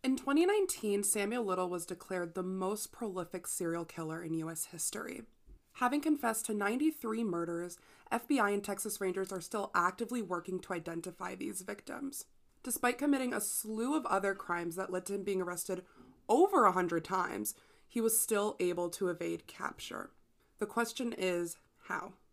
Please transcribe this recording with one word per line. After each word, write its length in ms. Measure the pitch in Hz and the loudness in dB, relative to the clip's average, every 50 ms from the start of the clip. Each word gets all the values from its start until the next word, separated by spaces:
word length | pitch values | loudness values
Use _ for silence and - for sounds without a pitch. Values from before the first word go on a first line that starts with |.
| - | 4
In 140 | 262 262 | 2 2
twenty 280 | - - 269 277 302 339 | 2 2 4 6 6 6
nineteen, 580 | 370 415 427 392 370 - - - 208 202 202 202 | 8 6 4 4 2 0 -2 0 2 2 2 2
Samuel 400 | - - 214 202 202 233 247 233 | 2 2 2 2 0 0 0 0
Little 240 | 196 185 180 185 180 | 2 2 2 2 0
was 160 | 180 175 165 | 0 -4 -4
declared 480 | - 180 165 - - 190 180 175 175 165 | -6 -8 -10 -6 -4 -2 -2 -2 -2 -4
the 80 | 190 180 | -4 -4
most 480 | 185 185 190 190 185 208 208 - - | -2 -2 0 0 0 0 -2 -4 -10
prolific 540 | - - 240 214 185 185 170 - - 180 175 | -8 -6 -6 -4 -4 -4 -6 -6 -8 -8 -6
serial 400 | - - - 180 165 165 170 165 | -6 -4 -2 -2 0 0 -2 -4
killer 360 | 160 - - 165 156 160 165 175 | -6 -8 -8 -6 -4 -6 -6 -4
in 100 | 160 160 | -2 -2
U 160 | 160 160 160 | -2 -2 -4
S 160 | 165 160 - | -4 -6 -8
history. 580 | - - 165 - - - 208 226 - - - 226 - _ _ _ - - - _ _ _ | -8 -6 -6 -4 -4 -4 -4 -6 -6 -8 -10 -12 -16 _ _ _ -20 -20 -20 _ _ _
Having 280 | - 247 247 269 294 | 0 0 2 2 2
confessed 440 | 285 311 302 285 - 233 220 220 - | 2 2 2 2 2 0 0 0 -2
to 60 | - 214 | -2 -2
ninety-three 680 | 208 202 202 226 262 294 311 311 - - 226 220 226 233 | 0 2 2 2 4 2 2 2 0 -4 -4 -2 0 0
murders, 540 | 214 170 170 170 165 170 170 175 180 175 - - - - - - - | 0 0 0 -2 -2 -2 -4 -4 -6 -8 -14 -20 -20 -20 -20 -6 -4
F 160 | - 240 240 | -4 -4 0
B 120 | - 294 262 | 0 2 2
I 100 | 214 202 | 4 2
and 140 | 202 202 202 | 2 0 0
Texas 360 | - 202 196 - 214 208 - | -2 -4 -4 -4 -6 -4 -2
Rangers 320 | 196 190 180 196 190 185 | -2 -2 0 -2 -4 -4
are 100 | 196 185 | -4 -8
still 280 | 165 - - 208 - - - | -8 -4 -4 -4 -4 0 0
actively 460 | 185 170 180 190 - 233 226 247 247 | 2 2 2 0 -2 -6 -4 -2 -4
working 380 | 214 170 180 175 165 - 185 185 | -2 -2 -4 -4 -2 -4 -4 -4
to 120 | - - 190 | -4 -4 -6
identify 640 | 170 160 185 165 165 170 185 180 - 180 180 190 | -4 -4 -4 -6 -6 -6 -8 -8 -8 -8 -8 -6
these 260 | 185 - - 196 180 | -4 -6 -6 -6 -6
victims. 640 | 185 202 202 208 - - - - 277 269 277 - - _ _ _ _ _ _ _ - | -6 -8 -8 -8 -8 -10 -10 -8 -8 -8 -8 -10 -12 _ _ _ _ _ _ _ -6
Despite 340 | 262 233 - - 247 247 | -4 -2 2 2 2 2
committing 360 | 247 285 294 285 262 262 247 254 | 2 2 2 4 4 2 0 0
a 80 | 208 | -2
slew 540 | 202 - - - - 214 220 214 233 262 294 | -2 -2 -4 -4 -4 -4 -2 -2 0 2 2
of 100 | 311 247 | 0 2
other 260 | - - 196 190 196 196 | 2 2 2 2 2 -2
crimes 420 | 196 - - 175 175 170 175 165 | -2 -2 -2 -2 -2 -2 -4 -4
that 160 | 180 190 - | -4 -4 -2
led 140 | 185 185 185 | -2 -4 -2
to 60 | - 196 | -2 -4
him 100 | 202 196 | -4 -2
being 180 | 202 196 190 | 0 0 0
arrested 420 | 180 175 180 175 - - 185 180 180 - - - - - - - - | 0 -2 -4 -6 -4 -4 -4 -6 -6 -14 -20 -20 -20 -20 -20 -18 2
over 380 | - 214 269 359 403 392 311 233 | 4 8 8 8 8 8 8 8
a 60 | 196 | 8
hundred 320 | 175 185 180 170 170 165 160 | 8 6 2 4 2 0 0
times, 500 | - 196 185 175 - - 101 107 - - - - - - - - | 0 0 0 0 0 -2 -4 -4 -6 -8 -10 -18 -20 -20 -20 -20
he 140 | _ - 240 | _ -2 2
was 180 | 220 226 220 - | 2 4 4 2
still 360 | - - 220 202 202 214 202 - | 2 2 2 2 2 0 0 0
able 300 | 185 180 175 170 175 170 | 0 2 2 2 0 -2
to 180 | 175 - 202 180 | -2 0 0 0
evade 360 | 175 165 170 170 170 165 - | 0 -2 -2 -4 -4 -6 -8
capture. 640 | - - - - - - - - - - - - - _ _ _ _ _ _ _ _ _ _ | -14 -14 -8 -8 -8 -8 -8 -10 -10 -8 -8 -10 -10 _ _ _ _ _ _ _ _ _ _
The 60 | 208 | -6
question 460 | 208 - 233 233 226 - - 262 240 - | -2 0 -2 -2 -2 -2 -4 -4 -4 -2
is, 400 | - 185 185 175 175 175 170 - - _ _ _ _ - | 0 0 0 2 2 0 -2 -6 -12 _ _ _ _ -8
how? 260 | - - - - 202 190 _ _ _ | -6 -6 -6 -6 -8 -14 _ _ _